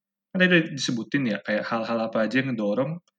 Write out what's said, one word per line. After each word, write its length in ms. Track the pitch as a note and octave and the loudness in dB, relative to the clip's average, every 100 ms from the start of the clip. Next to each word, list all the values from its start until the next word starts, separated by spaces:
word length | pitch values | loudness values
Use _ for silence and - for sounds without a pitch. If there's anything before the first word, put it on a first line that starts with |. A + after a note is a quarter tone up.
| _ _ _ | _ _ _
Kan 40 | F#3 | 2
tadi 60 | F3+ | 4
udah 100 | F3+ D#3+ C#3 | 4 4 -2
disebutin 480 | - A#2+ G#2+ C#3+ B2+ | -4 -4 -2 -2 0
ya, 80 | G2+ - | -2 -2
kayak 180 | G#2+ - | -4 -2
hal-hal 300 | A#2 A2+ A#2 A2+ | -4 -2 -2 -2
apa 160 | A#2 A2 | 0 0
aja 140 | B2+ | 0
yang 100 | C3+ A2+ | 0 -2
ngedorong, 440 | G#2 G#2+ D3 E3+ - | 0 0 -2 -4 -12